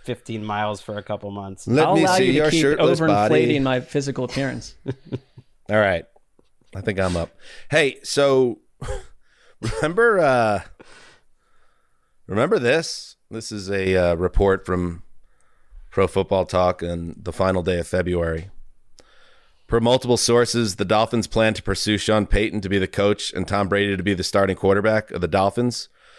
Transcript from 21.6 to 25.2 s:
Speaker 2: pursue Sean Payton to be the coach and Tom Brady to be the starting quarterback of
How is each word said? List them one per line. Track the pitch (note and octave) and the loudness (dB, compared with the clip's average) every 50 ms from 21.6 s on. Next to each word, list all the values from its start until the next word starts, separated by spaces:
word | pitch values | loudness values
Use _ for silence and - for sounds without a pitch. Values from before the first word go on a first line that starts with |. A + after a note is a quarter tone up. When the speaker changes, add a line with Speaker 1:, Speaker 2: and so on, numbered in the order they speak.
Speaker 2:
pursue | - - F#2+ - - G#2+ G#2+ | -4 -4 -4 -2 0 0 0
Sean | G2 - - G#2+ G#2+ G2+ | 0 2 2 2 2 2
Payton | - - G2+ A2 F2+ E2+ G#2+ | 2 2 2 2 0 -4 -6
to | F#2+ F#2 | -4 -2
be | G2+ G2 | 0 0
the | F#2+ - | 0 -2
coach | - - G2+ G#2 G#2 - - - | 0 0 2 2 0 0 -4 -6
and | - - F#2 - | -6 -6 -4 -2
Tom | G2+ G2+ G2+ E2+ | 0 -2 0 0
Brady | G2+ G2+ G2+ G2+ G2 | 0 0 0 0 -2
to | F#2 | -2
be | F2 G2+ | -2 -2
the | G2 F2 F#2+ | -2 -2 -4
starting | - - G2+ G2 F#2+ F#2 | 0 2 2 2 2 0
quarterback | - - G2 G2 G#2 G2+ A2 A2 G#2+ G#2+ - | 0 2 2 2 4 2 2 2 0 -2 -4
of | - F2+ | -4 -4